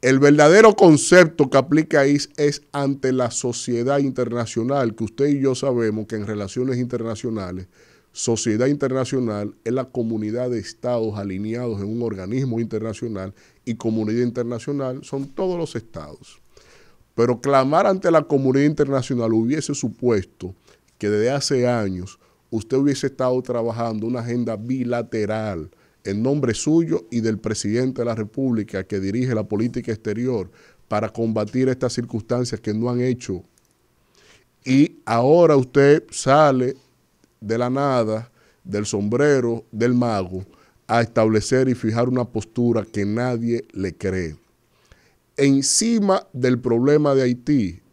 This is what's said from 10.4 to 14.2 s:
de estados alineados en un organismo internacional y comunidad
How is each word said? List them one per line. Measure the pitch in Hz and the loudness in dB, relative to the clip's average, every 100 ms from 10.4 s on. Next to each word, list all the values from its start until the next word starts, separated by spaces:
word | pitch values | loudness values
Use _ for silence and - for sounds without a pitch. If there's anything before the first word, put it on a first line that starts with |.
| 127 | -4
de | 120 | -6
estados | 98 - 123 123 110 104 | -8 -10 -4 -2 -2 -4
alineados | 101 95 107 117 123 104 | -6 -6 -6 -6 -6 -6
en | 98 | -6
un | 113 | -4
organismo | 117 98 92 127 135 113 | -6 -6 -6 -4 -4 -4
internacional | 117 110 110 110 120 104 95 - _ _ | -4 -6 -6 -8 -8 -8 -10 -14 _ _
y | - | -10
comunidad | 117 117 110 107 117 | -6 -4 -2 -2 0